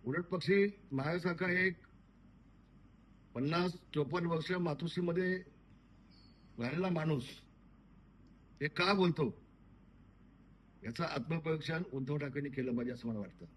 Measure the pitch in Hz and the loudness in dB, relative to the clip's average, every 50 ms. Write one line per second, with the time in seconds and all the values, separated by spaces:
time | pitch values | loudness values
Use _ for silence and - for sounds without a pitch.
0 | - 120 135 170 180 - 185 180 147 156 196 202 196 202 202 - - - 139 135 | -4 -2 -2 -2 -2 -2 -4 -4 2 4 4 4 4 4 0 -6 -12 -6 -4 -2
1 | 135 147 170 185 - 185 175 165 180 185 175 180 185 190 175 - - - - - | 0 0 -2 0 0 -2 -2 0 0 0 2 2 2 2 0 -2 -14 -20 -20 -20
2 | - - - - - - - - - - - - - - - - - - - - | -20 -20 -20 -20 -20 -20 -20 -20 -20 -20 -20 -20 -20 -20 -20 -20 -20 -20 -20 -20
3 | - - - - - - - 117 135 143 165 175 180 180 170 - - - - 151 | -20 -20 -20 -20 -20 -10 -4 -2 0 0 2 2 2 0 -2 -4 -14 -4 -2 -2
4 | 147 135 151 180 175 170 165 160 151 - 185 180 175 165 147 151 170 165 - 180 | 0 2 0 0 0 2 0 -2 0 -2 0 0 0 0 0 -2 -4 -4 -2 0
5 | 175 170 165 180 185 180 185 185 - - - - - - - - - - - - | 0 0 2 2 2 2 0 -2 -4 -10 -20 -20 -20 -20 -20 -20 -20 -20 -20 -20
6 | - - - - - - - - - - - - 117 123 139 165 185 190 175 165 | -20 -20 -20 -20 -20 -20 -20 -20 -20 -20 -8 -6 -4 -2 0 0 2 2 2 2
7 | 156 160 156 135 117 - - - - - - - - - - - - - - - | 2 2 2 0 -2 -6 -12 -16 -20 -20 -20 -20 -20 -20 -20 -20 -20 -20 -20 -20
8 | - - - - - - - - - - - - 143 151 - - 180 185 202 196 | -20 -20 -20 -20 -20 -20 -20 -20 -20 -20 -8 -4 -4 -4 2 2 4 6 6 6
9 | 185 175 160 - 151 113 - - - - - - - - - - - - - - | 6 6 6 4 0 0 0 -6 -16 -20 -20 -20 -20 -20 -20 -20 -20 -20 -20 -20
10 | - - - - - - - - - - - - - - - - - 147 117 - | -20 -20 -20 -20 -20 -20 -20 -20 -20 -20 -20 -20 -20 -20 -20 -14 -12 -10 -4 -4
11 | 175 - 156 147 - 151 160 165 151 160 160 156 143 151 165 160 180 175 - 135 | -4 -2 -2 -4 -2 -2 -4 -2 0 0 -2 0 0 -2 -2 -2 -2 -4 -4 -4
12 | - - 147 151 147 139 127 143 143 143 123 135 127 127 120 120 120 123 123 120 | -2 -2 -2 -2 -2 -2 -4 -4 -4 -4 -4 -2 -2 0 0 0 -2 -2 -4 -4
13 | - 117 113 107 98 92 - - 85 82 - | -4 -4 -4 -4 -6 -8 -10 -16 -18 -18 -20